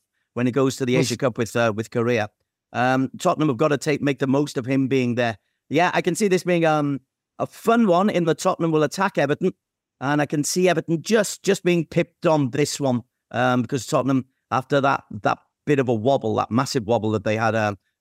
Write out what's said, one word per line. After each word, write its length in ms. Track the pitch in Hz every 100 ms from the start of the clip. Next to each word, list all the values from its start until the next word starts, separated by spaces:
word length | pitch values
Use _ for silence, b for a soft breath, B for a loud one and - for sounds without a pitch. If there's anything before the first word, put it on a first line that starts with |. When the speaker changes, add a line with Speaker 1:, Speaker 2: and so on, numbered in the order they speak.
| _ _ _
Speaker 1:
when 100 | -
he 80 | 123
goes 240 | 127 135 123
to 80 |
the 80 | 127
Speaker 2:
Yes. 140 | 127 123
Speaker 1:
Asia 100 | 117
Cup 220 | 135 117
with, 180 | 113 120
uh, 160 | 117
with 160 | 104 113
Korea. 380 | 123 117 120 104 _ _ _ _
Um, 380 | - 123 131 131 -
Tottenham 300 | 180 165 156
have 80 | 120
gotta 220 | 156 143
take, 240 | - 139
make 160 | 139 135
the 80 | 135
most 320 | 135 147 -
of 80 | 120
him 200 | 135 135
being 280 | 135 123
there. 240 | 117 120 110 _ _ -
Yeah, 200 | 135 175
I 80 | -
can 120 | 180
see 140 | 170 208
this 160 | 180
being, 220 | 175 175 160
um, 340 | 151 147 139 _ _ _ -
a 80 | 123
fun 400 | - - 233 220
one 240 | 170 202
in 140 | 180
that 140 | 170 156
Tottenham 320 | 190 165 165
will 120 | 156
attack 340 | 151 - 190 -
Everton, 360 | 143 143 120 - _ _ _ -
and 200 | 131 147
I 60 | 143
can 180 | 160
see 240 | 143 185 180
Everton 320 | 160 - 165
just, 420 | 135 220 202 -
just 220 | - 196
being 220 | 175 175 156
pipped 400 | - 170 _ 170
on 240 | 156 135
this 280 | 113 147 -
one, 240 | 139 120 - _ _
um, 320 | 113 127 123
because 240 | 117 139 -
Tottenham, 400 | 147 123 135 120 _ -
after 320 | 117 - 143
that, 220 | 135 131 - 104
that 160 | - 120 _ _
bit 140 | - 139
of 100 | 127
a 60 |
wobble, 400 | 117 110 135 110
that 160 | 104 104
massive 340 | 113 139 135
wobble 280 | 101 117 107
that 120 | 107
they 120 | 104 107
had, 180 | 113
um, 240 | 110 107 101 _ _